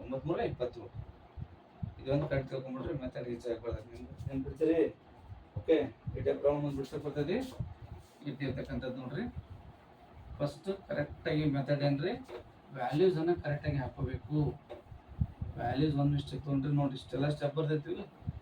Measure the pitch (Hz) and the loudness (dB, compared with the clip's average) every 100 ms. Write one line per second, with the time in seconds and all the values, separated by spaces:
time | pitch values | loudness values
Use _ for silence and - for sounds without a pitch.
0 | 123 131 143 196 233 135 - - - - | -6 -4 0 0 0 -2 -4 -4 -10 -10
1 | - - - - - - - - - - | -12 -14 -16 -12 -12 -12 -20 -8 -8 -6
2 | 131 143 151 139 131 135 131 127 - 143 | 0 2 2 0 0 -4 -6 -6 -4 -4
3 | 127 - 120 117 120 - 117 - - - | -4 -6 -6 -4 -4 -4 -4 -6 -6 -14
4 | - - - 135 139 - 160 165 139 - | -14 -10 -4 -4 -4 2 6 6 4 0
5 | - - - - - - - 156 135 - | -16 -20 -16 -16 -10 -2 4 6 4 -4
6 | - 123 139 135 143 147 147 139 135 151 | -6 0 0 4 4 4 2 -2 -4 -4
7 | 147 151 143 233 262 - - - - - | -4 -2 0 0 -2 -6 -8 -10 -14 -14
8 | - - 147 123 135 - - 123 127 127 | -16 -12 -8 -4 -2 -2 -4 -4 -4 -6
9 | 127 180 240 - - - - - - - | -6 -4 -4 -6 -12 -14 -16 -20 -20 -20
10 | - - - - - - 190 196 - 147 | -20 -18 -14 -2 -2 -2 -6 -6 -4 -2
11 | 147 - 165 151 151 135 135 139 143 139 | -2 -4 0 2 4 2 2 4 4 4
12 | 180 247 - - - - - 139 123 147 | 2 -2 -6 -12 -14 -20 -14 -4 0 6
13 | 185 156 170 170 151 143 151 139 123 - | 6 6 4 2 2 0 2 0 0 -2
14 | 135 - - 151 147 - - - - - | -2 -2 0 2 2 0 -10 -16 -14 -18
15 | - - - - - - 120 131 156 143 | -14 0 0 0 -6 -2 0 2 4 4
16 | 143 143 - 135 143 139 143 143 139 131 | 4 4 0 -6 0 0 4 4 2 0
17 | - 135 147 147 143 156 147 151 160 190 | -4 0 0 2 0 0 2 2 0 -6
18 | 196 - - - | -8 -8 -8 -8